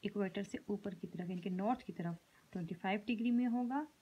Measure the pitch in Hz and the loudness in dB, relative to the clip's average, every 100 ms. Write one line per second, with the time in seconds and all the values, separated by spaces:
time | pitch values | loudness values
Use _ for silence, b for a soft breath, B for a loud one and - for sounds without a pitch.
0 | 202 202 190 202 196 - - 202 202 190 | -2 0 0 0 -4 -6 -2 -2 -2 -6
1 | 175 165 175 185 185 185 202 254 - 180 | -8 -6 -4 -2 -2 0 2 0 -2 -4
2 | 165 170 _ b b 185 165 170 196 208 | -4 -4 _ b b -6 -4 -2 0 0
3 | 208 226 233 240 247 240 247 269 311 - | 0 0 4 4 4 4 2 0 -2 -8